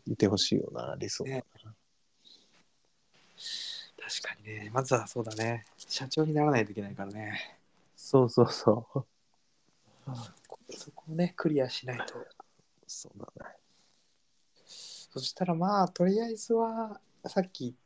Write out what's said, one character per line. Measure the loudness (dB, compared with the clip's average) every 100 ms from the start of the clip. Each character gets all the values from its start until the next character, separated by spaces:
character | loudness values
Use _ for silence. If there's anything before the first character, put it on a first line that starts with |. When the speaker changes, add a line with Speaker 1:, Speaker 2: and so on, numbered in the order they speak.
| -2
Speaker 1:
い | 4
て | 4
ほ | 4
し | 2
い | 0
よ | 0
な、 | -6 -8 -6
理 | -6
想 | -6
は。 | -6
Speaker 2:
ね。 | -6 -10 -16 -20 -20 _ _ _ _ _ -20 _ _ _ _ _ _ _ _ _ -16 -10 -8 -8 -12 -14 -16
確 | -8 -6
か | -6 -10 -12
に |
ね。 | -10 -4
ま | -4
ず | 2
は | 0 0
そ | -6
う |
だ | -4 -2
ね。 | -2 -2 -8 -20
社 | -8 -6 -2
長 | 0 2
に |
な | 4 4
ら |
な | 4
い | 2
と |
い | -2
け |
な | -8
い | -8
か | -8
ら |
ね。 | -8 -8 -8 -10 -16 _ _ _ -18
Speaker 1:
そ | 4 6 8
う |
そ | 8
う | 6
そ | 6 4 4 2
う。 | -6 -6 _ _ _ _ _ _ _ _ _ -14
Speaker 2:
そ | -12 -14 -18 -20
こ、 | -20 -16
そ | -16 -16
こ | -16 -6
を | 0
ね、 | 0 0
ク | 2
リ | 2
ア | 2
し | -2 -6
な | -6
い | -8
と。 | -10 -14 -18 -20 _ _ _ -16
Speaker 1:
そ | -14 -14 -16
う |
だ | -16 -16 -18
ね。 | -20 _ _ _ _ _ _ _ _ _ _
Speaker 2:
そ | -20 -18 -16 -16 -14 -8
し | -8
た | -2 -2
ら | 0
ま | 2 4
あ、 | 2
と | 4 4
り | 4
あ | 0
え | -4
ず | 0
は、 | 2 2 -2 -6 -8 -18 _ -4
さ | -2
っ | -2
き | -4
言 | -8
っ | -8